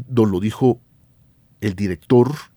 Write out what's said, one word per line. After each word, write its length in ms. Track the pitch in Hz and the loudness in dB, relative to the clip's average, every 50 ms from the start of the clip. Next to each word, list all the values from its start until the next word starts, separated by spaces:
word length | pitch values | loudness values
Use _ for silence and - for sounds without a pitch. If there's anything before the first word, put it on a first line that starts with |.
| 127 - | -4 -4
nos 180 | 127 117 110 | 0 0 2
lo 120 | 104 95 90 | 2 0 -2
dijo 420 | 101 107 107 - 131 123 117 - _ _ _ _ _ _ _ _ _ _ _ _ _ _ _ _ | -4 -6 -4 0 0 0 0 -2 _ _ _ _ _ _ _ _ _ _ _ _ _ _ _ _
el 140 | - 104 95 | -8 -8 -6
director 580 | 92 101 95 90 - _ _ 131 120 123 131 151 - - _ _ | -4 -6 -6 -6 -8 _ _ 4 4 4 2 -2 -10 -14 _ _